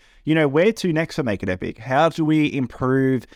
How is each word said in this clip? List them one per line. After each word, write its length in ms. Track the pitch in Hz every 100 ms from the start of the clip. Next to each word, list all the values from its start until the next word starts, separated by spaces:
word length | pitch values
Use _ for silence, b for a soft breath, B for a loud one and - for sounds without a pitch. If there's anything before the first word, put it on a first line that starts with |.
| b b
you 120 | - 160
know, 120 | 147
where 240 | 143 190
to 200 | 226 190
next 220 | 160 160 -
for 80 |
Make 180 | 131 98
It 80 | -
Epic? 300 | 90 - -
How 300 | 117 135 165
do 140 | 160
we 300 | 156 156 151
improve 720 | 139 123 - 131 135 131 131 -